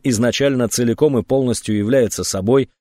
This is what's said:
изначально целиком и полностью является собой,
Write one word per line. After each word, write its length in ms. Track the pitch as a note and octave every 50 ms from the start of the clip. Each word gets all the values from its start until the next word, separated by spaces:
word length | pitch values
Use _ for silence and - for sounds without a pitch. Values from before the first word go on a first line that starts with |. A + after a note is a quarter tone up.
| -
изначально 640 | C#3 A#2+ G2+ A#2+ A#2+ A2 - C#3 C#3+ C#3 B2+ B2 G#2+
целиком 480 | - - B2 A#2 A2+ - D3 D3+ C#3 A#2
и 60 | G2+
полностью 520 | - C3 C3+ C3 B2 A2+ - - - G#2+
является 480 | G#2 G2+ G#2+ C3 C3+ A#2+ G2+ - - -
собой, 460 | - - G2 F#2+ G#2+ B2+ C3+ C3 - _ _